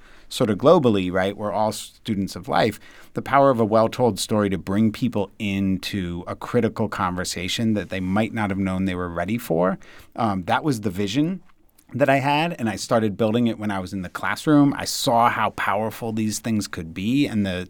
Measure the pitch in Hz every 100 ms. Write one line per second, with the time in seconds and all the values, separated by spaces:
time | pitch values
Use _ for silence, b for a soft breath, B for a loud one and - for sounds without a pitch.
0 | b b b - 120 101 131 180 127 101
1 | 90 92 95 101 104 95 107 107 - -
2 | - 101 95 95 85 - 123 - B B
3 | B - 110 135 139 120 110 110 113 110
4 | 123 95 - 110 104 92 80 98 110 104
5 | 123 110 98 - 107 98 98 92 - 104
6 | 87 85 87 101 - 120 117 - 107 -
7 | 95 90 90 - 90 - 113 104 87 95
8 | 92 95 113 113 104 98 95 92 95 90
9 | 90 85 87 117 - 82 90 - B B
10 | B - 113 98 90 120 151 120 104 90
11 | 101 117 156 190 - - _ _ - 120
12 | 139 135 139 143 165 170 113 98 - 120
13 | 110 95 113 110 120 113 104 98 92 98
14 | 87 - 92 104 - 147 143 - 117 -
15 | - 117 120 113 107 - - 101 110 -
16 | 117 110 110 107 - 107 98 - 82 85
17 | 98 135 135 104 98 90 90